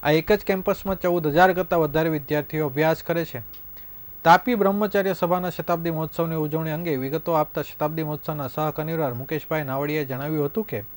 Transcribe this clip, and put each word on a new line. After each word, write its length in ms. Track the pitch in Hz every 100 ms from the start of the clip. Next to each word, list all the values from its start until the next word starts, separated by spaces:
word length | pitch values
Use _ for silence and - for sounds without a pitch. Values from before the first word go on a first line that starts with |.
આ 80 | 147
એક 200 | 156 -
જ 120 | 208
કેમ્પસમાં 540 | - 190 185 190 196 185
ચૌદ 300 | 180 175 156
હજાર 260 | 147 185
કરતાં 260 | 180 185 175
વધારે 300 | 156 147 165
વિદ્યાર્થીઓ 560 | 156 139 151 143 156 151
અભ્યાસ 380 | 127 156 160
કરે 220 | - 165 165
છે. 180 | 123 113 - - - - - - - 165
તાપી 300 | 170 - 240
બ્રહ્મચર્ય 580 | 196 196 208 202 190
સભાના 360 | 180 175 180 180
શતાબ્દી 420 | - 165 170 170
મહોત્સવની 440 | 160 156 - 165 160
ઉજવણી 360 | 151 156 160
અંગે 260 | 151 175 135
વિગતો 360 | 131 156 165
આપતા 300 | 160 151 -
શતાબ્દી 400 | 143 - 151 160
મહોત્સવના 440 | 156 151 - 151 135
સહકન્વીનર 640 | - 156 147 156 165 147
મુકેશભાઈ 500 | 120 139 156 - 156
નાવડીયાએ 420 | 139 135 147 151 135
જણાવ્યું 440 | 127 143 156 143
હતું 160 | - 214
કે 200 | 113 101